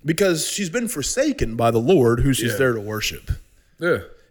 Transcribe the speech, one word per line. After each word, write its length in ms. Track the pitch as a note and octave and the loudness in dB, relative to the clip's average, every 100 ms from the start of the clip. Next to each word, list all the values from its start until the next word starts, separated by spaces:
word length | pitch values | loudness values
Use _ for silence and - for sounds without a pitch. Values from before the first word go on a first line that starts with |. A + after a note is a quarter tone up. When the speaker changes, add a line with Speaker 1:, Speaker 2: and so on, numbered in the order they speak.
| C#3+ | -2
Speaker 1:
Because 420 | E3 G3 E3 - | 0 2 0 -4
she's 200 | - F#3+ | -6 -4
been 180 | F3 A#3 | -4 -6
forsaken 680 | - C3 - D4+ - A#2+ A2+ | -6 -6 -2 -2 0 -4 0
by 140 | A2+ | 2
the 60 | A2+ | 2
Lord, 420 | B2 F3+ A#2+ A#2+ | 4 4 6 4
who 100 | C3+ | 2
she's 200 | B2+ A#2 | 2 -2
Speaker 2:
Yeah. 40 | G#2 | 0
Speaker 1:
there 140 | C3 | 0
to 80 | A2+ | 0
worship. 520 | G#2 G#2+ - - - - - _ _ _ | -6 -6 -6 -8 -8 -8 -8 _ _ _
Speaker 2:
Yeah. 180 | E3+ B2 - - _ | -2 -2 -4 -20 _